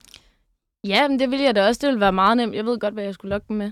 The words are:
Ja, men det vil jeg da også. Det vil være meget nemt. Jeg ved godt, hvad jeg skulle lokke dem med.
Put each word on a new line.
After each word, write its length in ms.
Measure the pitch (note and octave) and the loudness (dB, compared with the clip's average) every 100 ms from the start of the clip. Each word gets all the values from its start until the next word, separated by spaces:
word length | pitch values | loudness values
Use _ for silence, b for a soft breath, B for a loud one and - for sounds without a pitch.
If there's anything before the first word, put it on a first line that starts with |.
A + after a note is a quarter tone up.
| - b b b b _ _ _ | -20 b b b b _ _ _
Ja, 240 | G3+ G3 C#4+ | -2 0 2
men 120 | C4+ | 0
det 120 | C4 | 0
vil 80 | C4+ | 0
jeg 160 | C#4 G#3 | 2 2
da 120 | G3 | 2
også. 120 | A#3+ | 2
Det 60 | C#4+ | 0
vil 60 | B3+ | 2
være 120 | G3+ | 2
meget 240 | F#3+ F#3+ A#3 | 4 4 2
nemt. 180 | A#3 G3+ | 0 -4
Jeg 100 | A3 | -4
ved 140 | A#3+ | -4
godt, 140 | G#3 | -4
hvad 100 | G#3+ | -6
jeg 100 | G3+ | -10
skulle 160 | F#3+ G3 | -10 -8
lokke 160 | G3+ - | -8 -6
dem 100 | G#3+ | -6
med. 140 | G#3 | -6